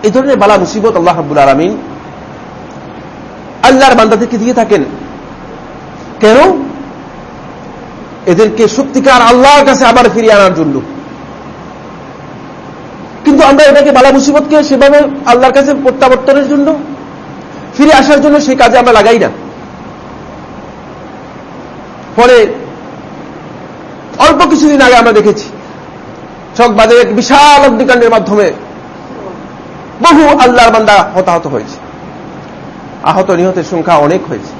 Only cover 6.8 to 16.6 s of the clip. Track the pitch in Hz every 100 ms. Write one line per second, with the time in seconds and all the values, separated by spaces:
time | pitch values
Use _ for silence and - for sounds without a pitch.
6.8 | - - - - - - - - - -
7.8 | - - - - - 175 214 - 220 -
8.8 | 269 269 269 247 233 247 269 285 269 240
9.8 | 247 240 233 208 220 208 190 165 156 139
10.8 | - - - - - - - - - -
11.8 | - - - - - - - - - -
12.8 | - - - - 285 277 285 277 302 285
13.8 | 285 262 262 269 277 294 294 302 294 262
14.8 | 277 294 294 - - 240 262 262 277 277
15.8 | 269 - 262 254 277 277 269 294